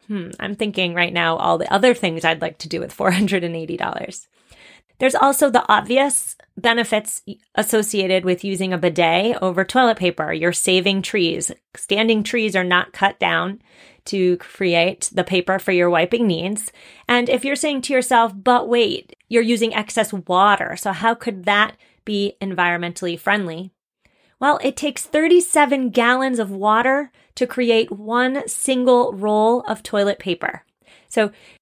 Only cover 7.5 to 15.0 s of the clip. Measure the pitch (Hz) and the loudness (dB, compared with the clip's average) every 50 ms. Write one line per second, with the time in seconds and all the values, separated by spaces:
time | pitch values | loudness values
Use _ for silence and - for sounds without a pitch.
7.5 | - - 214 - - 220 208 208 - 202 190 185 185 185 180 185 180 180 - 196 | -4 -4 -2 0 0 0 0 0 0 -2 0 2 2 2 2 0 -2 -2 -2 -4
8.5 | 190 175 190 185 185 170 165 175 160 165 170 165 165 175 202 233 240 - 185 185 | -4 -4 -2 -2 -2 0 0 0 2 2 2 4 4 2 2 0 -2 0 -2 -2
9.5 | 175 185 190 - - 254 254 233 220 - 180 180 175 - 156 156 165 160 160 175 | 0 0 -2 0 2 4 4 4 4 2 0 -2 -2 -2 -4 -4 -4 -2 0 0
10.5 | 170 - - - 185 185 175 196 196 196 180 - - 208 175 165 - - - - | 0 0 0 2 2 2 2 2 0 0 -2 -2 -2 0 0 0 0 -2 -6 -8
11.5 | - - _ _ - - - - 196 208 220 226 226 220 208 - - 240 220 214 | -8 -10 _ _ -20 -12 -6 -2 0 0 2 2 2 2 0 -2 -2 -2 0 0
12.5 | 180 190 180 180 180 180 - - - - 196 202 - - 190 175 170 165 170 185 | 0 0 0 2 2 2 0 -2 -4 0 0 0 0 0 -2 0 0 0 -2 -4
13.5 | 202 226 _ _ _ _ - - _ _ - - - 196 185 180 180 175 - - | -6 -10 _ _ _ _ -20 -20 _ _ -12 -6 -2 0 2 2 2 0 -4 -10
14.5 | - - 196 180 170 170 170 185 190 - | -8 -4 0 0 2 2 2 0 0 -4